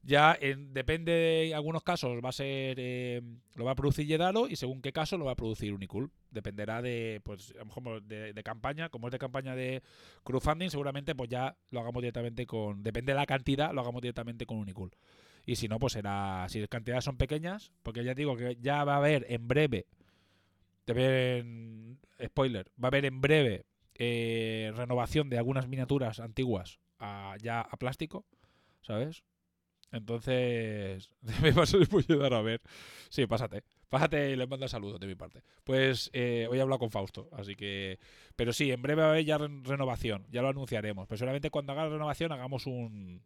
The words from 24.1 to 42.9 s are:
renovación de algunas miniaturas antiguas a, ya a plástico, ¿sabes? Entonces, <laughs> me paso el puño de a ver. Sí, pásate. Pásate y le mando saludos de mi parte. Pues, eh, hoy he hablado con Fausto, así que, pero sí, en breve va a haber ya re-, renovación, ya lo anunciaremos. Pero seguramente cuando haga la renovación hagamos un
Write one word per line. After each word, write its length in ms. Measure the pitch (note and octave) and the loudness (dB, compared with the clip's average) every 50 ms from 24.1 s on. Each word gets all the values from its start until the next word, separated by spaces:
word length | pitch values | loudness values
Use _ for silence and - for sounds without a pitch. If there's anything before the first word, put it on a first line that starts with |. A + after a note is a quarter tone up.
| A#2+ A#2 A#2 A2+ A2+ A2+ A2+ A2+ A2 A2 A2 G#2+ G#2+ | 2 2 2 2 0 0 0 0 -2 -2 -4 -4 -4
renovación 560 | A#2+ B2 A#2+ B2+ B2 A#2 A2+ - D#3 D3 C#3 | -6 -2 0 0 0 0 2 2 0 2 2
de 80 | B2 A#2 | 0 0
algunas 300 | A#2 B2+ C3+ C3 B2+ B2 | 2 2 0 0 -2 -2
miniaturas 500 | C3+ C3 B2+ B2 C3+ C#3 C3 A2+ G#2+ - | -4 -4 0 2 2 2 2 0 -4 -6
antiguas 600 | A2+ A2+ G#2+ - C3 B2 A2 F#2 F2+ - - _ _ _ _ _ | -10 -8 -2 -2 0 2 0 0 -2 -8 -16 _ _ _ _ _
a, 380 | G#2 G#2 G2+ G2+ G2 G2 F#2+ G#2 | -12 -10 -10 -8 -10 -10 -12 -8
ya 180 | A2 A#2 A#2 A#2 | -6 -4 -2 -2
a 160 | A2+ - - | -4 -4 -8
plástico, 480 | - B2+ B2+ C3 - D#3+ D#3 - F#3+ - _ _ _ _ _ _ _ _ _ _ _ | -4 -4 -4 -4 -4 -8 -8 -8 -14 -14 _ _ _ _ _ _ _ _ _ _ _
¿sabes? 400 | _ - A2 G#2+ C3 D#3 E3 - _ _ _ _ _ _ _ _ _ _ _ _ - _ | _ -6 -4 -4 -4 -4 -6 -14 _ _ _ _ _ _ _ _ _ _ _ _ -20 _
Entonces, 1160 | - A#2+ G#2+ G2+ A#2 A#2 A2 C3 B2+ B2+ B2+ B2 A#2+ A#2 A2+ A2 G#2+ G#2 G2+ F#2+ F#2+ F#2+ - - _ _ | -12 -12 -6 -4 -6 -4 0 0 2 2 2 2 0 0 -2 -2 -4 -4 -4 -6 -6 -8 -12 -16 _ _
<laughs> 200 | - A2 G#2+ - | -8 -4 0 6
me 100 | D#3 - | 6 8
paso 260 | D3 F3 D#3+ - - G3 | 10 8 8 8 8 8
el 80 | E3+ | 8
puño 320 | - G3+ F#3 C3 - E3 C#3+ | 8 8 4 6 6 6 6
de 160 | C#3 C3+ B2+ | 6 4 4
a 60 | A2+ | 4
ver. 180 | G#2+ A2+ A2+ A#2 _ - - - - - - - - - | 2 2 0 -2 _ -14 -20 -20 -20 -18 -20 -20 -20 -6
Sí, 180 | - - B2+ | 0 0 2
pásate. 360 | G2+ A2+ G2+ A2+ G#2+ - G#2 - _ _ _ _ _ | 2 2 0 0 -2 -6 -10 -12 _ _ _ _ _
Pásate 440 | - C3 D#3+ D#3 D#3+ D3 C#3+ C#3 | 2 4 4 4 4 2 2 0
y 40 | C3+ | 0
le 100 | B2+ B2+ | -2 -2
mando 200 | B2+ C3+ C3 C3 B2+ | -4 -4 -6 -6 -6
saludos 300 | B2+ A2+ G2+ G2+ - F2 | -6 -6 -6 -6 -8 -8
de 80 | F#2+ | -8
mi 80 | G2 F#2 | -8 -8
parte. 280 | F#2 - E2+ _ - _ _ _ _ _ | -10 -12 -16 _ -20 _ _ _ _ _
Pues, 460 | - C3 C3 C3 C3 C3 A2+ - - | 2 4 6 6 6 4 2 -4 -4
eh, 340 | - C3 B2 B2 A#2 A#2 A2+ A#2 | -2 0 0 2 2 0 0 0
hoy 80 | B2 C3 | 2 2
he 20 | |
hablado 200 | C3+ C3+ C3+ A#2+ | 4 2 2 2
con 100 | B2 A2 | 0 0
Fausto, 380 | - G#2+ G2 F#2+ - - G#2+ - | 0 -2 -4 -2 -8 -12 -14 -12
así 220 | - - G2+ G2+ G2+ | -12 -12 -10 -10 -10
que, 440 | - G2+ G2+ G2 G2 G2 F#2+ F#2 - - - - - - - - | -6 -6 -4 -4 -4 -4 -6 -6 -8 -14 -20 -20 -20 -20 -14 -4
pero 180 | - A#2+ A#2+ | -2 0 0
sí, 180 | A#2 - D3 C#3 | 2 2 2 2
en 100 | B2 B2 | 2 0
breve 200 | B2 C#3 D3+ D#3+ | 2 2 4 6
va 60 | D#3+ D#3 | 6 6
a 20 | |
haber 120 | D#3 D#3+ D#3 | 6 6 4
ya 140 | D3+ D3+ D3 | 4 2 2
re-, 100 | D3+ D3 C#3+ C#3 | 2 -2 -6 -8
renovación, 640 | B2+ B2+ C#3 C#3 C3+ B2+ A#2+ A2 - A#2 G#2 F#2+ G2+ - | -4 -4 -2 0 0 0 0 0 -2 -2 -2 -4 -6 -6
ya 120 | A2 A#2+ | -2 0
lo 60 | B2+ C3+ | 0 0
anunciaremos. 580 | C3+ C#3 C3+ - B2 G#2+ G#2 G#2+ G2+ F#2+ F#2+ | 0 -2 -4 -4 -4 -2 -2 -2 -4 -6 -6
Pero 120 | - A2+ G2+ | -8 -6 -4
seguramente 320 | B2 B2+ C3+ C#3+ C#3+ D#3 | -2 -2 -2 -2 -4 -2
cuando 220 | - D3+ C#3+ C#3 | -2 -2 -4 -2
haga 120 | C#3 D3+ D#3+ | -4 -2 -2
la 60 | D#3 | -2
renovación 420 | D3+ D3+ D3+ D3+ C#3 - E3 E3 | -2 -2 -2 -4 -2 -2 -2 -4
hagamos 340 | D3+ C3 B2 C3 C#3 B2 - | -4 -6 -6 -6 -6 -6 -4
un 560 | C#3 B2+ B2 A#2 A2+ | -6 -6 -6 -6 -8